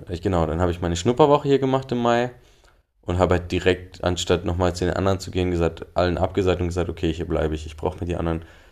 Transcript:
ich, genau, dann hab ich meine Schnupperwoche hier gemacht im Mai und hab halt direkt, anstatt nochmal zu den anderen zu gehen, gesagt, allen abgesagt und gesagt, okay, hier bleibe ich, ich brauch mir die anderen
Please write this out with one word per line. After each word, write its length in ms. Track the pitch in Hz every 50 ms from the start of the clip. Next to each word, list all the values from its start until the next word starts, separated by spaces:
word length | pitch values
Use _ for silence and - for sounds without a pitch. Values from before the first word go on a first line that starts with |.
| - -
ich, 120 | 90 85
genau, 240 | - 98 90 85 82
dann 120 | 78 78 82
hab 100 | 90 87
ich 120 | 85 90
meine 140 | 92 85 85
Schnupperwoche 520 | 85 - 120 123 120 156 143 143 147 147
hier 120 | 143 139 131
gemacht 320 | 135 131 131 131 131 -
im 80 | 127 120
Mai 320 | 117 120 117 120 123 123 123 - - - - _ _ _ _ _ _ _ _ _
und 180 | _ - 90 90
hab 100 | 92 85
halt 220 | 90 85 87 -
direkt, 520 | 92 90 - - 90 90 - - - - -
anstatt 400 | 90 90 85 - - - - 90
nochmal 320 | 95 85 87 92 87 85
zu 100 | - 92
den 100 | 87 -
anderen 240 | - 92 98 98 92
zu 100 | - -
gehen, 220 | - 95 90 90
gesagt, 340 | 87 85 85 82 82 - - - -
allen 240 | 85 90 90 85
abgesagt 440 | 82 85 85 - - 95 92 90 87
und 60 | 90
gesagt, 220 | 87 85 90 82 85
okay, 240 | 82 - - 82 78
hier 140 | 85 82
bleibe 260 | 82 82 78 78 78 78
ich, 140 | 78 78
ich 100 | - -
brauch 220 | - - 90 - -
mir 80 | 90
die 80 | 87 87
anderen 280 | 82 85 85 82 82 82 - - - - -